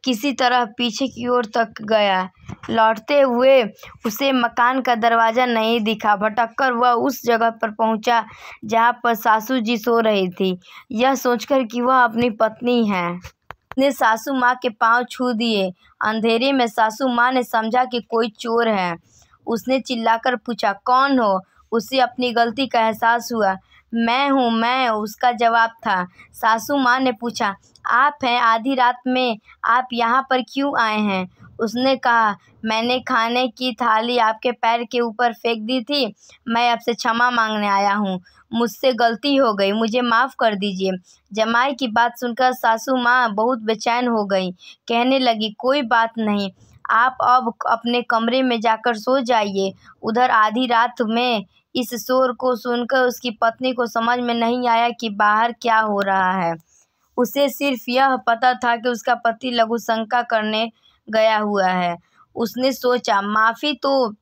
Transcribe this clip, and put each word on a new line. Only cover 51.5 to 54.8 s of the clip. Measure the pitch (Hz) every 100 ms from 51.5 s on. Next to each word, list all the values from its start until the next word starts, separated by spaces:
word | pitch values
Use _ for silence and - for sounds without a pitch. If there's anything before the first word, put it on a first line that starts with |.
| _ _
इस | 247 240
शोर | 240 - 254 262
को | 240 254 247
सुनकर | 247 240 240 262
उसकी | 254 240 247
पत्नी | 220 226 226 254
को | 254 233
समझ | 233 233 247
में | 240
नहीं | 233 233 247 247
आया | 226